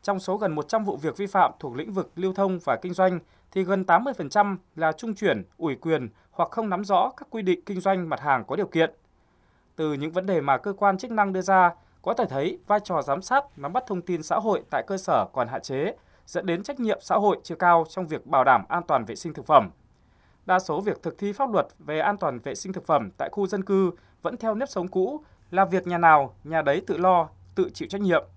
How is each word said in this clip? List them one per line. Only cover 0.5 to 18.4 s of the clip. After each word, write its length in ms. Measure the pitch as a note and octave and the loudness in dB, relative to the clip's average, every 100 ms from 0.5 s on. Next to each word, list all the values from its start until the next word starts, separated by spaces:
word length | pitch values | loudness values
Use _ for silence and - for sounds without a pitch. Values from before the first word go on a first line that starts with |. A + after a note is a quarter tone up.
| D3+ | -4
một 120 | D3 | -2
trăm 180 | A3+ G3+ | -2 -2
vụ 120 | - | -4
việc 200 | D#3 - | -6 -4
vi 100 | G3 | -2
phạm 240 | G3 E3 - | 2 2 0
thuộc 160 | C#3+ A#2+ | -10 -10
lĩnh 180 | F3 | -6
vực 180 | F#3+ - - | -6 -6 -6
lưu 180 | F#3+ | -4
thông 260 | F#3+ G3 F3+ | 0 -2 0
và 180 | D3 A#2 | -2 -2
kinh 120 | F3+ | -2
doanh, 260 | F3+ F#3+ F3+ _ _ _ | 0 2 0 _ _ _
thì 120 | F#3+ | -4
gần 220 | F3+ F#3+ F#3 | 0 -2 2
tám 180 | F3 | 2
mươi 100 | C4+ | 2
phần 160 | A#3+ D3 | -6 -2
trăm 300 | G#3 G3+ F#3 _ - | 0 0 -2 _ -2
là 160 | D#3+ | -2
trung 240 | D#3 A3+ G3 | -2 -8 -2
chuyển, 280 | G3+ A#2 F2+ _ | 0 -2 -6 _
ủy 180 | E3 C3 | -6 -4
quyền 340 | E3 D#3 A#2+ _ _ | -2 -2 -2 _ _
hoặc 180 | - F3 | -4 -4
không 180 | - A3 | -2 -4
nắm 160 | F#3 G3+ | -4 0
rõ 260 | F#3 - - | 2 2 -4
các 100 | - | -10
quy 120 | A3+ | -4
định 180 | F#3+ F3 - | 0 -2 -2
kinh 160 | F#3 | -4
doanh 280 | F#3 F#3+ E3 | 0 0 -2
mặt 100 | - | -4
hàng 260 | D3 C3 - | 0 0 0
có 100 | F3 | -4
điều 120 | G3 | -2
kiện. 260 | D#3+ D#3+ _ _ _ _ _ _ _ _ - | 0 0 _ _ _ _ _ _ _ _ -6
Từ 180 | D#3 | -4
những 180 | C#3+ D3+ | -2 -4
vấn 140 | F3 F#3+ | -4 0
đề 160 | E3+ | 0
mà 160 | C#3+ - | 2 0
cơ 160 | G3+ | 0
quan 240 | G3 G3+ F#3+ | 0 0 0
chức 140 | B3 | -4
năng 220 | A3 G3+ | 0 0
đưa 80 | F#3 | 0
ra, 320 | F#3 F#3+ F3 - _ _ | 2 6 6 2 _ _
có 120 | - | -4
thể 120 | - A3+ | -2 -2
thấy 340 | C3+ D#3+ - - | 0 -2 -4 -2
vai 120 | G#3 | -2
trò 220 | G#3 E3+ | 0 -4
giám 200 | C#3 D3 | -2 -4
sát, 220 | F#3+ C4+ C#4 - | 0 -2 -2 -10
nắm 180 | C#3+ | -6
bắt 100 | F3+ - | -6 -4
thông 140 | F#3 | -8
tin 220 | E3+ F3 | -4 -6
xã 120 | D#3 D#3+ | -2 -2
hội 280 | G#3+ F#3+ - | 0 -2 -2
tại 140 | C3+ - | -6 -4
cơ 100 | F#3+ | -6
sở 280 | F#3+ C#3 F#2+ | 0 0 0
còn 140 | - A#2 | -4 -4
hạn 140 | B2+ | -6
chế, 340 | - C3+ F3 - _ _ - | -6 -4 -4 -6 _ _ -8
dẫn 200 | F3+ F#3+ | -6 -4
đến 180 | F3 | -4
trách 160 | G#3 C4+ | -6 -6
nhiệm 180 | A3+ - | -2 -4
xã 140 | - G3+ | 0 2
hội 220 | G3+ E3+ | 2 0
chưa 120 | - E3 | -6 0
cao 300 | F3 E3+ D#3+ | 4 4 4
trong 180 | - F3 | -6 -6
việc 200 | D3+ - | -8 0
bảo 160 | C#3 | 4